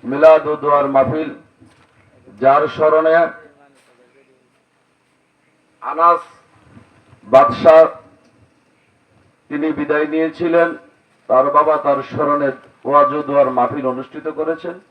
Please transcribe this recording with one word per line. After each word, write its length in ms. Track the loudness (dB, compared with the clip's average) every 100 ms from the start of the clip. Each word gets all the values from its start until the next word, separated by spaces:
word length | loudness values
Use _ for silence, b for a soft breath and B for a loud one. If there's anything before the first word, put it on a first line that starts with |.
মিলাদ 440 | -8 2 4 4 2
ও 80 | -6
দোয়ার 320 | 0 0 0
মাহফিল, 420 | 0 -2 -4 -8 -12 _ _ _ _ _ _ _ _ _ -2
যার 220 | 0 2 0 -2
স্মরণে 400 | 0 2 2 0 0 -6 -20 _ _ _ _ _ _ _ _ _ _ _ _ _ _ _ _ _ _ _ _ _ _ _
আনাস 400 | -12 0 2 2 -4 _ _ _ _ -20 _ _ _ _
বাদশাহ 600 | 2 2 2 2 4 6 6 0 -20 _ _ _ _ _ _ _ _ _ _ _ _ _ _
তিনি 180 | -8 -6
বিদায় 360 | -6 -4 -4 -2
নিয়েছিলেন, 640 | -4 -4 -4 -2 0 0 -4 -20 _ _ _ _
তার 180 | 0 2 0
বাবা 200 | 0 0
তার 220 | -2 -4 -4
স্মরণে 400 | -6 -4 -2 -4 -6 -18 _ 0
ওয়াজ 240 | 2 2
ও 80 | -2
দোয়ার 260 | -4 0 0 0
মাহফিল 280 | -4 -4 -6
অনুষ্ঠিত 420 | -8 -12 -12 -12 -8
করেছেন। 360 | -8 -8 -10 -16 _